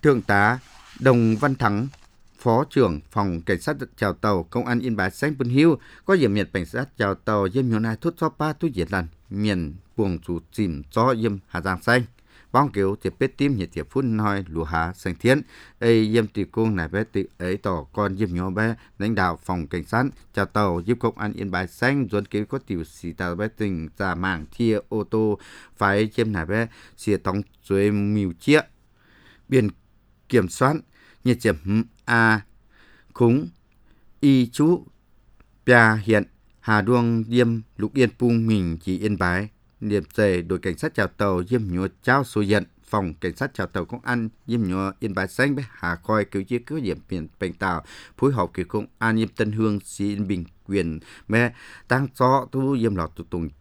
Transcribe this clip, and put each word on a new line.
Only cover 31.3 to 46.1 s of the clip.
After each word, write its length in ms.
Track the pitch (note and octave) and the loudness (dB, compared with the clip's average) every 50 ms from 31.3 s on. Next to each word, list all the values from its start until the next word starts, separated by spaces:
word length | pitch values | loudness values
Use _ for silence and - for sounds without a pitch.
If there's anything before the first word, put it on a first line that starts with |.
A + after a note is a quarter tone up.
| A#2+ A#2+ - | 0 2 2
điểm 380 | A2+ F#2 D2+ D2 F2+ G2+ A2 A2+ A#2 _ _ _ | 0 0 0 -2 0 0 0 0 -2 _ _ _
A, 360 | - A#2+ A#2 A2+ A2+ A2 G#2 G2 - - - _ _ _ _ - _ - _ _ _ - | 0 2 4 4 4 4 2 0 -8 -20 -20 _ _ _ _ -20 _ -20 _ _ _ -2
khúng, 340 | - A#2+ A#2 A#2 C#3 D#3+ F3 - _ _ _ _ _ _ _ - _ _ - - _ | 2 4 4 4 2 0 -4 -12 _ _ _ _ _ _ _ -20 _ _ -20 -10 _
y 260 | - C#3+ C3+ C3 B2 | 4 4 6 6 4
chú, 400 | A#2 - - D3 D#3+ F3+ - - - _ _ _ _ _ _ _ _ _ _ - _ _ _ _ | 0 0 0 2 2 2 0 -2 -14 _ _ _ _ _ _ _ _ _ _ -20 _ _ _ _
bia 300 | - B2 A#2+ A2+ A2 A2 G#2+ G2 | 6 8 8 8 6 4 2 2
hiện, 220 | G#2+ A2 G#2 G2 - _ _ _ _ _ _ | 2 2 2 2 -2 _ _ _ _ _ _
Hà 220 | _ - A2 G#2+ G2 | _ 2 2 2 4
Đuông, 420 | G#2 B2 A#2+ A#2+ A#2 A#2 A2+ A2 A2 | 4 2 2 2 2 0 0 -2 0
Diêm, 320 | A#2 A#2+ B2 A#2 A#2 A2+ A2 _ _ | 2 2 2 2 2 -4 -6 _ _
Lục 180 | - G#2 G#2+ - | -6 -6 -4 2
Yên, 160 | C#3 B2+ B2 B2 _ | 2 2 2 2 _
Pung, 280 | B2 A#2+ A#2+ A2+ A2+ | 0 2 2 2 2
Mình, 320 | A2 A2 G#2 F#2 E2+ E2 D#2+ | 2 2 2 2 -2 -4 -4
Chỉ 200 | - - F#2+ F2 | -4 -6 -6 -2
Yên 200 | G2+ G#2+ G#2 F2 | -2 -2 -2 0
Bái. 300 | F#2 F2+ F2 F#2 G#2 G#2+ _ _ _ _ _ _ | 0 0 0 -2 -4 -6 _ _ _ _ _ _
Điểm 240 | A2 G#2+ G#2 G2+ D#2+ | -4 -2 -2 -2 -2
C, 140 | - - - G#2+ G2+ F#2 F2+ E2+ F2 | -4 -2 0 2 2 2 0 0 -2
đội 100 | F#2 F2 | -4 -4
cảnh 200 | - F#2+ E2+ - | -2 -4 -6 -4
sát 160 | - D#3+ - | -6 -6 -2
chào 120 | - G#2 | -2 -2
tàu, 380 | F#2 _ _ G#2+ G2+ F#2+ F2+ F2+ | -2 _ _ 0 0 0 0 -2
Diêm 180 | F#2 B2 B2 G#2+ | 0 -2 -2 -2
Nhúa, 240 | G2 F2 F2+ F#2 F#2+ - _ _ | -2 -2 -2 -4 -4 -6 _ _
Chao, 220 | - B2+ C#3 C3+ | 2 2 2 0
Số 160 | - - G#2+ | 0 -2 -2
Diện, 240 | G#2 G2 G#2+ G#2 F#2 - _ _ _ | 0 2 2 0 0 -4 _ _ _
Phòng 300 | - - G#2+ G2 F2 D2+ | -4 -2 -2 -2 -2 -6
Cảnh 220 | - - F#2 E2+ | -6 -8 -8 -6
sát 140 | - C3 C#3+ _ | -4 -8 -8 _
chào 120 | - G2 | -6 -8
tàu, 180 | F2 _ F#2+ F2 | -6 _ -8 -8
Công 160 | - - A#2+ - | -6 -10 -12 -6
an, 240 | - B2 A#2+ A2+ A2 - _ _ | -6 -4 -4 -4 -6 -10 _ _
Diêm 160 | - A2+ A#2+ A2 | -4 -2 -2 0
Nhúa, 300 | F#2 F#2 F#2+ G2 G2 F#2+ _ | 0 -2 -2 -2 -4 -6 _
Yên 140 | - A2 G2 | -8 -6 -4
Bái 140 | F#2+ F#2+ F#2+ | -4 -4 -4
Xanh, 280 | - - C3 C#3 C#3+ C3 C#3 - | -2 -2 0 0 0 -4 -6 -10
Hà 260 | - - - F2 F2 | -12 -8 -6 -6 -6
Khoi, 280 | E2+ - - | -6 -2 0